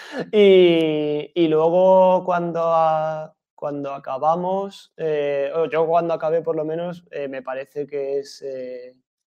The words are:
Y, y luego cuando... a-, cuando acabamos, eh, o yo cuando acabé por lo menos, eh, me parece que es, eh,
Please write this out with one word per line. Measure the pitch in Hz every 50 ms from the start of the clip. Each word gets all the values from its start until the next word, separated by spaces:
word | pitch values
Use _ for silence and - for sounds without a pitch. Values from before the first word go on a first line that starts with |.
| - - - 269 190 -
Y, | - 214 208 196 190 185 180 175 170 165 160 156 156 151 151 147 147 147 147 - _
y | 180 170 160
luego | 156 156 160 170 170 180 185 190 190 190 185 185 185 180 180
cuando... | 180 180 175 175 170 165 165 165
a-, | 165 165 160 165 160 160 156 156 156 156 156 156 156 _ _ _ _ _
cuando | _ - 147 143 143 139 139 139
acabamos, | 139 139 135 135 131 143 156 165 175 175 185 190 196 196 196 196 - - _ _
eh, | - 160 160 151 151 143 143 143 139 139 139 143
o | 165 160
yo | 147 139 156 170
cuando | 156 165 170 170 170 165
acabé | 156 165 156 160 170
por | 156 165 160
lo | 160 151
menos, | 156 160 165 175 180 175 175 _ _
eh, | - 147 143 135
me | 135 131
parece | 127 135 131 131 139 _ _ 147 147
que | 139 147 143 139 139 139 139
es, | 139 139 - -
eh, | - 135 131 131 127 127 127 123 123 127 127 127 _ _ _ _ _ _